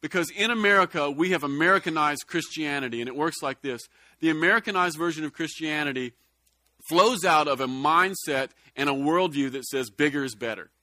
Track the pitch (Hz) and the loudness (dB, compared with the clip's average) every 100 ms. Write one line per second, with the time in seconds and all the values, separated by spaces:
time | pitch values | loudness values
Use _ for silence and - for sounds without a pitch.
0 | 156 185 160 160 214 233 208 202 180 170 | -4 -2 -2 -2 -2 2 4 4 4 2
1 | 143 139 180 180 139 143 165 190 185 160 | -2 0 0 0 -2 0 4 4 2 0
2 | 151 147 - 170 151 - 151 143 131 117 | 0 -2 -4 -6 -6 -6 -4 -4 -4 -6
3 | 120 131 156 156 147 131 139 120 - _ | -8 -4 -4 -2 -6 -6 -6 -8 -10 _
4 | _ _ 160 156 170 220 220 190 180 156 | _ _ 0 2 4 2 2 0 0 0
5 | 170 156 156 - 160 - 156 151 147 135 | -4 -4 -8 -6 -8 -6 -6 -2 -2 -4
6 | 127 _ _ _ _ _ _ _ - 165 | -6 _ _ _ _ _ _ _ -2 4
7 | 208 240 180 156 147 131 131 131 143 165 | 4 4 4 4 4 0 -2 0 2 4
8 | 185 190 - 139 131 _ _ - 143 139 | 2 -2 -4 -2 -2 _ _ -4 -2 0
9 | 143 170 185 143 135 131 127 135 123 - | 2 2 2 0 -2 -4 -6 -6 -6 0
10 | 147 143 135 107 117 104 82 _ | 0 0 -4 -6 -6 -8 -10 _